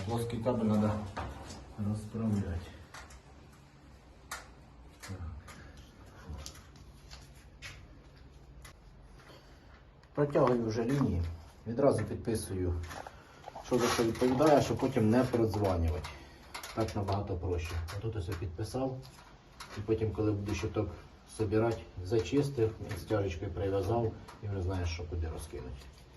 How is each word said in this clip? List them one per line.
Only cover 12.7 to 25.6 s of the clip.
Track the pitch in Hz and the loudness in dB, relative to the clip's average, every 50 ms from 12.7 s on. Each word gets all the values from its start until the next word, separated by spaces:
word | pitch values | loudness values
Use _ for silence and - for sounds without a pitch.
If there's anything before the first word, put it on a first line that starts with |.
| 85 85 - - - - - - - - - - - - - - - - - | 0 0 -4 -6 -10 -10 -12 -12 -14 -18 -20 -20 -20 -18 -16 -14 -14 -12 -4
що | - 127 120 | 0 2 4
за | 120 | 4
що | 120 - - 117 | 4 4 4 2
відповідає, | 113 110 - 127 127 127 127 151 160 147 135 123 | 2 4 4 4 4 6 6 8 8 8 8 6
щоб | - 117 | 4 2
потім | - 139 127 - 120 110 107 | 2 2 2 4 4 6 6
не | 113 127 127 | 6 6 6
передзванювати. | 127 - 113 110 101 95 104 101 95 92 85 85 82 82 76 76 - - - - - - - - - - - - - - | 4 4 2 2 4 2 2 2 2 2 4 2 2 0 -2 -4 -8 -12 -14 -16 -18 -18 -20 -20 -14 -12 -12 -10 -8 -2
Так | 113 113 - - | -2 -2 0 0
набагато | 107 98 95 98 101 95 95 95 | -2 -2 0 0 -2 0 -2 -4
проще. | 82 85 87 87 85 - - - - - - - 101 | -2 -2 0 0 0 -2 -2 -4 -4 -4 -4 -6 -4
Отут | - 110 107 | -4 -4 -4
ось | 107 85 - | -4 -4 -4
я | 101 | -4
підписав. | - - 85 - - 110 - - 127 135 131 - 127 - - - - - - - - - - - - - - - 110 | -4 -4 -6 -4 -4 -6 -4 -2 0 0 0 -2 -4 -10 -14 -18 -20 -20 -20 -20 -20 -20 -20 -18 -16 -14 -12 -8 -6
І | |
потім, | 104 - 110 - 110 104 - | 0 2 2 2 2 0 0
коли | 107 107 107 104 | 2 2 2 2
буду | 98 101 104 101 | 2 0 -2 -2
щиток | - 110 - - 110 104 - - - - - - - - - - | -2 -2 -2 0 0 0 -2 -4 -10 -14 -18 -20 -20 -20 -14 -4
собирати, | - - 98 107 110 117 117 113 - - - - 98 90 | -2 0 2 4 4 4 4 2 0 -4 -12 -12 -8 -4
зачистив, | 92 117 110 - - 131 143 143 139 - 120 110 107 - - - - 101 87 | 2 2 2 2 4 2 2 2 2 2 2 2 2 2 -2 -8 -8 -6 -6
стяжечкою | - - 110 104 98 95 - - - - | -2 0 2 2 2 0 -2 -2 -6 -6
прив'язав | - - 101 98 98 98 92 95 110 117 113 110 - - - - - - - | -4 -2 -2 0 2 2 2 2 2 2 2 0 -2 -4 -12 -16 -14 -10 -6
і | 101 | -4
вже | 98 95 87 | -4 -2 0
знаєш, | 92 95 90 87 82 | 0 0 0 0 -2
що | 82 85 87 | -2 -4 -6
куди | 85 87 82 78 76 | -4 -2 -2 -2 -2
розкинути. | 76 76 - - - - | -4 -6 -10 -10 -10 -10